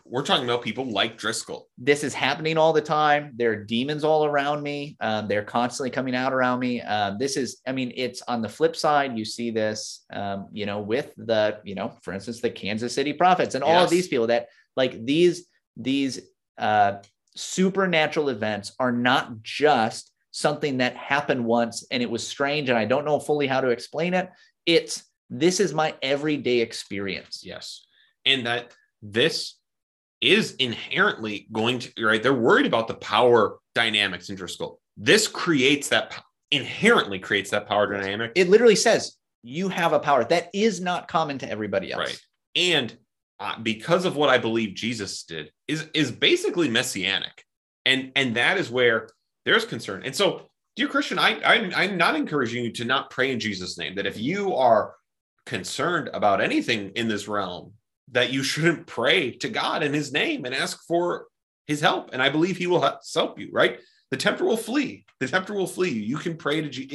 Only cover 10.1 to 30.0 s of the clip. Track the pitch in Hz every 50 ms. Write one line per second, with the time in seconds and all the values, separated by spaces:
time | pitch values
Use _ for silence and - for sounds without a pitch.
10.1 | - - 101 98 98 98 95 - - 107 101 101 101 104 101 101 113 139 - -
11.1 | - - 107 113 110 107 107 107 104 - - 101 95 92 101 - - _ - 90
12.1 | 90 98 - 120 117 - - 113 - - - 95 110 107 123 120 - 143 139 147
13.1 | 147 151 175 185 180 175 135 104 - 131 139 151 170 180 175 156 170 180 180 -
14.1 | 151 120 113 113 117 117 - - _ _ _ _ - 131 131 127 - - 113 127
15.1 | 147 165 175 175 160 - - _ _ _ _ _ - 113 110 131 135 139 139 131
16.1 | 117 - - _ _ _ _ _ _ - 117 110 107 104 101 101 98 101 - -
17.1 | _ _ _ _ - - - - - 185 185 190 190 196 190 180 170 156 156 151
18.1 | - 165 147 139 120 107 110 107 107 101 101 - - - 131 123 120 120 123 123
19.1 | 131 156 - - 120 110 110 - - - 143 151 143 117 110 120 - - - _
20.1 | _ _ _ _ - - - 151 147 - 156 143 131 127 127 123 123 - - -
21.1 | 139 147 147 - 147 127 117 113 117 120 117 113 - - - - 135 123 120 104
22.1 | 117 110 - - - - 139 139 147 151 139 127 120 113 107 107 127 147 147 151
23.1 | 147 139 - - 151 147 143 131 131 131 131 127 117 - - - - 147 170 180
24.1 | 180 185 - - - _ _ _ _ _ - 170 165 160 165 - - - - _
25.1 | _ _ _ - 120 123 151 180 185 - 202 156 151 156 156 151 - - 131 135
26.1 | 143 139 151 156 147 135 113 123 123 117 113 110 - - - - 101 98 101 98
27.1 | 87 71 - - - - - 92 - - - - - - _ _ _ _ _ _
28.1 | _ _ - 127 135 131 117 117 120 123 120 - - _ _ _ _ _ 107 104
29.1 | 101 117 143 165 - - - - - _ _ _ _ _ _ _ _ _